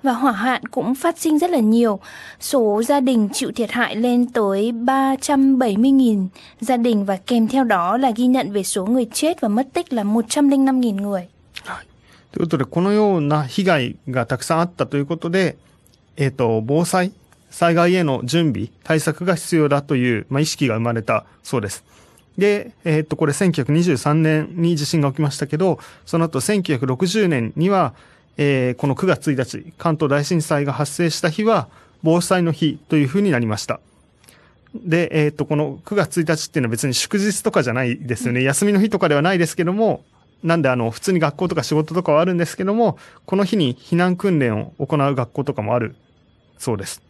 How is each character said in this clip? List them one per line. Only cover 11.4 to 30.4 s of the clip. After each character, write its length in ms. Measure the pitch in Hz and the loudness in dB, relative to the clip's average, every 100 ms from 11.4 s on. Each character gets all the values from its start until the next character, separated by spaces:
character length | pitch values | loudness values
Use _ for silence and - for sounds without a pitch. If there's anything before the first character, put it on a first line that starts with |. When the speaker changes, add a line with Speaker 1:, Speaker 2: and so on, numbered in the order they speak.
| _ - | _ -20
Speaker 2:
は 180 | - - | -14 -14
い。 40 | - _ _ - _ | -16 _ _ -20 _
と 80 | - | -6
い 20 | |
う 40 | 170 | -4
こ 0 | |
と 120 | 147 | -2
で、 60 | |
こ 160 | 131 170 | -2 -2
の 120 | 190 | 0
よ 240 | 208 208 180 | 2 2 2
う 40 | |
な 240 | 143 151 | 0 0
被 200 | 135 - | -2 -2
害 320 | 185 156 120 - - | 2 2 0 -8 -4
が 180 | 123 117 | -4 -2
た 100 | 127 | -4
く 60 | |
さ 120 | - 165 | -2 0
ん 40 | |
あ 40 | |
っ 60 | 175 | -2
た 120 | - 123 | -2 -4
と 100 | 143 | -2
い 40 | |
う 60 | 139 | -4
こ 100 | 165 | -6
と 140 | 170 | -2
で、 260 | 185 175 - _ _ _ _ _ - | 0 0 -4 _ _ _ _ _ -4
え 100 | 135 | -4
っ 40 | |
と、 280 | - 117 110 | 0 0 0
防 240 | 110 151 | 0 0
災、 280 | 170 190 180 - _ _ _ | 2 0 0 -6 _ _ _
災 240 | - 170 | 0 2
害 200 | 170 175 | 4 4
へ 80 | 185 | 4
の 180 | 160 127 | 2 0
準 280 | 123 160 160 | 0 2 2
備、 160 | 98 110 _ | 0 -6 _
対 160 | - 160 | -2 0
策 240 | 156 143 | 0 -2
が 100 | 180 | -2
必 220 | 170 - 165 | -2 0 2
要 140 | 147 | 4
だ 100 | 139 | 2
と 160 | 139 139 | 0 0
い 220 | 123 110 | 2 0
う、 80 | - | -2
ま 80 | 135 | -2
あ、 40 | |
意 40 | 151 | -2
識 220 | - 135 | 0 -2
が 60 | |
生 60 | 110 | 0
ま 120 | 117 | -2
れ 80 | 117 | -2
た 240 | 107 110 - _ | 0 -2 -2 _
そ 160 | - 127 | -4 -4
う 20 | |
で 80 | 104 | -4
す。 120 | - _ - - _ _ - | -10 _ -20 -20 _ _ 0
で、 360 | 202 208 233 _ | 0 0 -4 _
え 140 | 175 151 | 0 0
っ 60 | |
と、 120 | 156 147 | 0 -2
こ 80 | |
れ 80 | 151 | 0
千 200 | 143 190 | 2 2
九 100 | 156 | 2
百 100 | 123 | 2
二 100 | 151 | 2
十 140 | 175 131 | 2 2
三 260 | 147 156 | 2 2
年 260 | 156 156 - | 2 0 -2
に 240 | 175 165 160 | -2 0 0
地 80 | |
震 160 | 143 165 | 0 0
が 80 | 143 | 0
起 80 | 135 | 0
き 60 | |
ま 80 | 147 | -4
し 80 | - | -2
た 80 | 143 | -6
け 100 | 151 | -2
ど、 220 | 190 156 - - | 0 -2 -8 -20
そ 140 | - 165 | -4 -2
の 80 | 165 | 0
後 160 | 139 | -2
千 200 | 123 208 | 0 -2
九 120 | 180 | 0
百 100 | 131 | -2
六 220 | 127 127 185 | -2 0 0
十 200 | 214 185 | 2 2
年 280 | 139 113 - | 0 -2 -2
に 140 | 175 | 0
は、 240 | 196 143 - - _ _ - | 2 0 -4 -20 _ _ -2
え 360 | 143 135 127 | 0 2 0
ー、 20 | |
こ 120 | 123 - | -2 -2
の 80 | |
九 120 | 127 190 | 0 0
月 260 | 156 - | 0 0
一 60 | 131 | -2
日、 260 | 123 117 - - | -2 -8 -16 -4
関 180 | 170 156 | -2 0
東 140 | 151 | 2
大 160 | 143 143 | 0 2
震 160 | 175 | -2